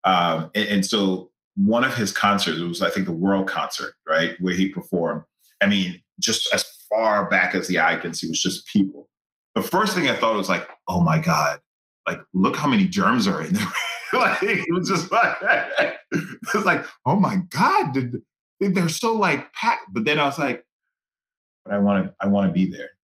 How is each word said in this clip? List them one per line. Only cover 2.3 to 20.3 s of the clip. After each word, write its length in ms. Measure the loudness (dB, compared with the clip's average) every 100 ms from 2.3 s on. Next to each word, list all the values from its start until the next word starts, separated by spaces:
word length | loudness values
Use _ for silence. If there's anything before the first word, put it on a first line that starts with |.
| 2 0 -2
it 60 |
was, 160 | -4 -2
I 100 | -2
think, 160 | 0 -4
the 60 |
World 360 | 0 2 2 0
Concert, 460 | -4 -4 -6 -10 _ -2
right? 300 | 0 0 -2
Where 140 | -2
he 140 | 2 0
performed. 540 | -2 -4 -2 -2 -4 -10 _ _ _
I 60 | 2
mean, 340 | 2 0 -6 _ -6
just 280 | -2 -2 0
as 100 | -2 -4 -14 -4
far 400 | 0 2 2 2
back 280 | 0 2 0
as 100 | 0
the 140 | 2
eye 160 | 2 0
can 180 | -4
see, 140 | -8 -6
it 20 |
was 120 | -2
just 260 | -2 -4 -2
people. 400 | 0 0 -4 -20 _ _ _ _ -6
The 60 |
first 340 | -2 0 0 0
thing 120 | 0
I 60 |
thought 220 | 2 0 0
was 120 | 0
like, 200 | -2 -4 -14 -4
"Oh 140 | 0
my 180 | 2 2
God, 400 | 2 0 0 -4 _ _ _ _ -8
like, 140 | -8 -6
look 200 | 0 0
how 140 | 0 2
many 180 | 4 2
germs 400 | 2 2 2 0
are 160 | -2
in 120 | -2
there." 120 | -2 -2
<laughs> 100 | -4 -8 -10 -4
Like, 280 | 0 0 0
it 320 | 0 0 0
was 160 | -2 0
just 220 | -2 0
like, 260 | 2 2 0
<laughs> 40 |
it 1120 | 0 0 0 -2 -2 -4 _ -6 -6 -14 -4
was 100 | 0
like, 220 | 2 0 -4 -6
"Oh 120 | 0 2
my 220 | 2 0 -2
God, 420 | 0 2 2 0
did, 300 | -2 -4 -8 _ _ _ _
they're 280 | 0 2 0
so, 240 | 0 -2
like, 380 | 2 2 0 -4
packed." 400 | -2 -2 -2 -4
But 120 | -2
then 160 | 0 2
I 40 |
was 140 | 0